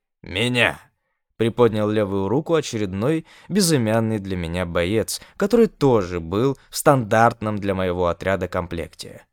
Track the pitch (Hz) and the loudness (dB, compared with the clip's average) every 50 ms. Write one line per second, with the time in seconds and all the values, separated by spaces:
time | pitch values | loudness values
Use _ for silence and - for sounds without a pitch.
0 | _ _ _ _ - - 85 95 117 123 123 120 110 87 71 - - _ _ _ | _ _ _ _ -16 -8 -4 -2 -2 0 2 2 2 2 0 -4 -14 _ _ _
1 | _ _ _ _ _ _ _ - 110 113 - - 123 110 107 107 107 104 107 110 | _ _ _ _ _ _ _ 0 0 0 4 4 4 4 4 2 0 0 2 0
2 | 104 95 98 98 98 95 110 151 160 - 165 156 147 - - 107 104 92 92 98 | 0 0 0 -2 0 0 0 -2 0 0 0 0 0 -2 -4 -4 -4 -4 -4 -2
3 | 110 139 160 160 - _ - - - - 170 214 190 165 160 131 113 107 110 113 | -2 0 -2 -2 -4 _ -20 -20 -12 -4 0 0 2 2 2 2 2 2 2 2
4 | 113 110 113 104 98 95 95 90 85 82 85 90 92 87 82 87 85 90 107 110 | 0 0 -2 -4 -4 -4 -4 -4 -4 -4 -4 -4 -4 -2 -2 -2 -2 0 0 -2
5 | 95 - - - - - _ - 202 196 240 233 226 - - - 147 135 120 107 | -2 -2 -6 -10 -12 -16 _ -6 -2 0 4 4 2 2 2 0 2 4 4 4
6 | 92 85 90 87 82 80 92 107 127 139 131 - _ _ - - - 156 143 131 | 2 0 -6 -6 -6 -2 -2 0 0 0 -2 -4 _ _ -12 -2 2 2 2 2
7 | 113 98 110 110 117 117 117 - 107 107 107 101 95 98 95 95 92 92 87 92 | 2 2 2 4 4 4 2 0 -6 -6 -6 -4 -4 -4 -2 -2 0 -2 0 0
8 | 90 85 85 - - 92 98 90 92 90 - 92 87 82 87 82 78 - - _ | 0 0 -2 -2 -2 -2 -2 -2 -2 -4 -4 -6 -6 -4 -8 -8 -10 -10 -12 _
9 | - 87 - - - _ | -18 -16 -16 -20 -20 _